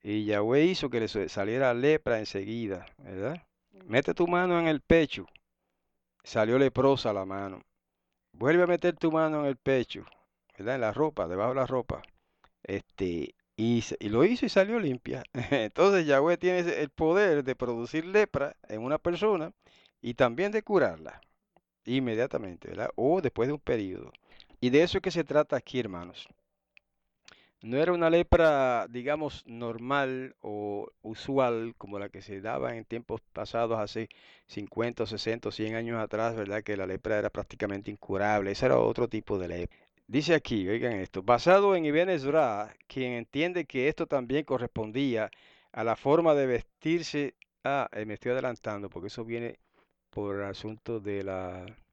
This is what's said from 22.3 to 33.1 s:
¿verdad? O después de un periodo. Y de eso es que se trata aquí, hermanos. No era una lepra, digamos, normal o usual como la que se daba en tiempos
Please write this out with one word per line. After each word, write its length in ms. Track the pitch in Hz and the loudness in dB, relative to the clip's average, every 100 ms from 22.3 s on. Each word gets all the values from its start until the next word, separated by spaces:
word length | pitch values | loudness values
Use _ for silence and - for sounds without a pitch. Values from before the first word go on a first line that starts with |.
| 135 101 85 85 | -2 -6 -12 -12
¿verdad? 220 | 87 113 - | -6 -6 0
O 240 | 127 180 | 2 2
después 280 | 143 - 123 | 0 0 -2
de 60 | |
un 60 | 147 | -2
periodo. 520 | - 120 98 92 - - _ - - - | -2 -2 -2 -6 -14 -20 _ -20 -20 -2
Y 100 | 123 | 4
de 120 | 135 | 6
eso 160 | 170 196 | 6 2
es 40 | |
que 80 | 185 | -2
se 140 | 170 | -4
trata 320 | 147 143 147 131 | 0 2 2 -2
aquí, 240 | - 127 | -2 -6
hermanos. 480 | 113 90 87 - - _ _ _ _ _ _ _ _ _ - - _ _ | -4 -8 -12 -16 -20 _ _ _ _ _ _ _ _ _ -20 -20 _ _
No 140 | 110 127 | -4 0
era 140 | 165 | 2
una 180 | 175 165 | 4 4
lepra, 760 | 170 175 170 160 143 131 123 95 | 4 6 6 6 6 2 0 -2
digamos, 560 | 120 123 151 151 - - | -6 -4 -4 -4 -8 -16
normal 880 | 117 120 113 120 143 135 131 131 - | -10 -8 -8 -2 0 0 -4 -10 -12
o 500 | - 104 104 101 - _ | -10 -8 -6 -6 -10 _
usual 720 | 107 110 - 135 127 117 113 - | -14 -12 -2 2 2 0 -4 -10
como 200 | 98 101 | -12 -10
la 100 | 101 | -10
que 140 | 95 | -12
se 180 | 95 98 | -14 -10
daba 360 | 104 131 127 117 | -6 -4 -4 -6
en 80 | |
tiempos 360 | 110 117 120 | -10 -12 -8